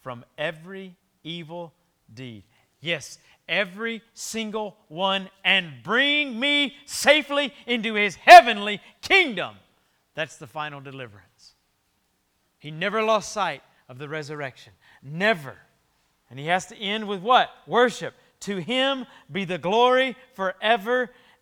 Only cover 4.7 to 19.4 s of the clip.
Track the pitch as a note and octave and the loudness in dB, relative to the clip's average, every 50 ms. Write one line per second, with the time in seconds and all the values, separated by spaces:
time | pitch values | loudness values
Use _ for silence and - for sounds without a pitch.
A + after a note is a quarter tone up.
4.7 | - _ _ - D3+ E3 F#3+ F#3+ F#3+ F#3+ F#3 F#3 - _ - F3+ F#3+ F#3+ F3 D#3+ | -12 _ _ -14 -8 -4 -2 -2 -2 -4 -6 -10 -14 _ -2 0 0 0 0 -4
5.7 | C#3 B2 A2+ D3+ G#3+ B3 C#4 C#4+ D4 D4 D4 C#4 A#3 A3 C4 C#4+ D4 C#4+ C#4+ B3+ | -10 -12 -6 -2 0 0 2 2 0 0 -2 -4 -4 -4 -2 0 0 0 0 -2
6.7 | - - - - - - - B3 D4 D#4 D4 - C#4+ C#4+ C#4+ C4 - - - - | -6 -12 -16 -12 -10 0 4 4 4 4 2 -2 -2 -2 -2 -4 -6 -10 -8 -6
7.7 | A#3+ A#3+ G3+ A3+ A3 G#3 G#3 G3+ - - - - A#3 E4+ C4 A#3+ A3 G3+ G3+ G#3 | -4 -4 -4 -4 -2 -2 -2 -2 -4 4 10 12 12 12 12 12 4 -4 -4 -6
8.7 | G3+ - - - - _ - - F4+ G4 F4+ C#4+ G#3+ F3 D3 A#2 G#2 G2 _ _ | -6 -8 -10 -16 -20 _ -2 2 4 4 4 2 -2 -8 -8 -10 -12 -16 _ _
9.7 | _ _ _ _ _ _ _ _ _ D3 D#3+ C#3+ - - D#3 B2 - D#3 D3+ D3+ | _ _ _ _ _ _ _ _ _ -10 -10 -10 -12 -16 -20 -14 -12 -10 -10 -10
10.7 | D3 C#3 C3+ C#3 C3 C3+ B2+ A2+ G2+ G2+ F#2 _ _ _ - - _ _ _ _ | -12 -14 -16 -16 -16 -16 -16 -18 -20 -20 -20 _ _ _ -20 -20 _ _ _ _
11.7 | _ _ _ _ _ _ _ _ _ _ _ _ _ _ _ _ _ _ - D3+ | _ _ _ _ _ _ _ _ _ _ _ _ _ _ _ _ _ _ -18 -16
12.7 | D#3 D#3 F3+ G3+ F#3+ A3 A3 A3 A3 G#3 - - - G#3 F#3+ E3+ C#3+ C3 - _ | -10 -8 -6 -4 -2 -2 0 2 0 0 -2 -4 -6 -4 -4 -4 -6 -8 -14 _
13.7 | _ _ _ - B2+ B2 D3+ C#3 D3+ D#3 D3+ C3+ D3+ D3 C#3+ C3 - - - G#2+ | _ _ _ -20 -18 -16 -12 -10 -10 -10 -10 -10 -10 -10 -10 -12 -12 -16 -20 -20
14.7 | G2 _ _ _ - _ - C3+ D3+ E3 G3 A3 A3+ E3 C#3+ C3 G2+ - _ _ | -20 _ _ _ -20 _ -18 -12 -6 -2 0 0 0 0 -4 -14 -18 -20 _ _
15.7 | _ _ _ _ _ _ _ _ _ _ _ - A#2 C3+ C#3+ D#3+ F3 F#3 - - | _ _ _ _ _ _ _ _ _ _ _ -20 -16 -8 -4 -2 -2 -2 -2 -6
16.7 | A3+ A#3 A3 F#3+ G#3 A3 A3 G3 G#3 F#3+ F3 A#3 B3+ A3 E3 - - - _ C#3+ | -14 -10 -6 -6 -6 -6 -6 -8 -8 -6 0 2 2 2 2 0 -6 -16 _ -2
17.7 | E3 A3+ B3 A#3+ - - E3 B2+ - _ _ _ _ _ - G3 G3+ F#3 D#3 E3+ | 2 2 2 2 0 -4 -10 -12 -12 _ _ _ _ _ -12 -10 -8 -8 -6 -4
18.7 | B3 C4 C4 C4+ C#4 C4 A#3 - - - - - C#3+ F#3+ | -2 -2 -2 -2 -2 -4 -8 -12 -18 -20 -18 -12 -8 -8